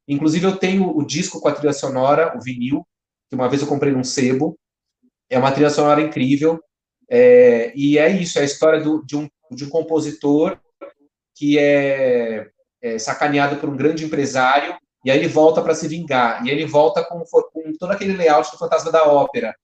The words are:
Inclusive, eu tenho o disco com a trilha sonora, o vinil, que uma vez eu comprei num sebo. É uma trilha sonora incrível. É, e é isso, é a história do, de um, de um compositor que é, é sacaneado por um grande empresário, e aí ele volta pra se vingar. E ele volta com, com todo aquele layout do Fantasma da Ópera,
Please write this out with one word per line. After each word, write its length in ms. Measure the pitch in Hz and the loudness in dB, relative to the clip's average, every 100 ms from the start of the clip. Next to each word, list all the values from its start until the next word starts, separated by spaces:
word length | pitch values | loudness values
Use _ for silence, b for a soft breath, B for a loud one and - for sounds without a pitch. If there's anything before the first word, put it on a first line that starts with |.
| - | -8
Inclusive, 360 | 143 156 175 190 | -2 0 0 0
eu 120 | 190 | 0
tenho 400 | 185 190 180 156 | -2 0 0 -2
o 100 | 139 | -4
disco 340 | 143 - - | -4 -6 -4
com 60 | 151 | -4
a 60 | |
trilha 200 | 143 143 | -2 -2
sonora, 640 | 139 139 127 135 147 165 120 | -2 -4 -2 2 2 0 -4
o 40 | |
vinil, 420 | 127 123 123 147 - _ _ _ _ | -10 -8 -4 -4 -6 _ _ _ _
que 80 | 127 | -6
uma 120 | 123 | -2
vez 140 | 143 | -2
eu 60 | 147 | -2
comprei 240 | 143 143 | -2 -2
num 100 | 131 | -2
sebo. 560 | 127 - 127 131 160 - _ _ _ _ _ _ _ | -2 -2 0 0 -2 -6 _ _ _ _ _ _ _
É 80 | 127 | 0
uma 140 | 135 | 0
trilha 180 | 139 147 | 2 2
sonora 320 | 160 147 147 | 2 2 2
incrível. 580 | 156 143 127 143 156 165 - _ _ _ _ | 0 -2 0 0 0 -2 -8 _ _ _ _
É, 640 | 123 123 123 123 117 117 139 | 4 8 8 8 4 -2 -4
e 240 | 143 147 | 0 2
é 100 | 160 | 2
isso, 300 | 190 175 156 | 0 -2 -2
é 40 | |
a 20 | 139 | -2
história 360 | - 160 156 | 0 2 2
do, 240 | 147 156 131 | 0 -4 -4
de 120 | 147 | -8
um, 120 | 151 _ _ | -8 _ _
de 140 | 123 139 | -14 -8
um 40 | |
compositor 920 | 165 160 160 143 147 143 147 170 190 _ _ - - _ _ _ _ | -6 -2 -4 -4 -6 0 0 0 -4 _ _ -20 -20 _ _ _ _
que 220 | 143 147 | -2 2
é, 880 | 143 143 139 135 131 123 117 110 107 _ _ _ | 4 2 0 0 0 0 -2 -6 -12 _ _ _
é 160 | 120 113 | -8 -8
sacaneado 580 | - 131 147 143 143 147 | -6 -4 -2 0 0 -2
por 120 | 151 | -6
um 80 | 135 | -2
grande 280 | 147 160 156 | -2 -2 -4
empresário, 720 | 151 135 131 127 143 - - _ _ 127 | -4 -2 0 2 2 -2 -8 _ _ -2
e 60 | |
aí 80 | 143 | 0
ele 100 | - | 0
volta 340 | 147 156 170 | 4 4 4
pra 120 | 160 156 | 0 -2
se 140 | 160 | -6
vingar. 580 | 165 156 131 117 113 120 | -8 -4 0 0 -2 -4
E 40 | |
ele 160 | 147 151 | -4 0
volta 360 | 143 156 165 | 2 2 0
com, 220 | 165 175 165 | -4 -8 -2
com 480 | 165 - 160 156 156 | 0 0 -4 -12 -8
todo 120 | 180 | -6
aquele 260 | 196 196 190 | -4 -4 0
layout 340 | 165 151 151 | 2 2 0
do 80 | - | -6
Fantasma 340 | 165 160 160 | -4 -2 0
da 120 | 160 156 | 2 4
Ópera, 500 | 143 135 120 110 - | 4 2 -2 -8 -10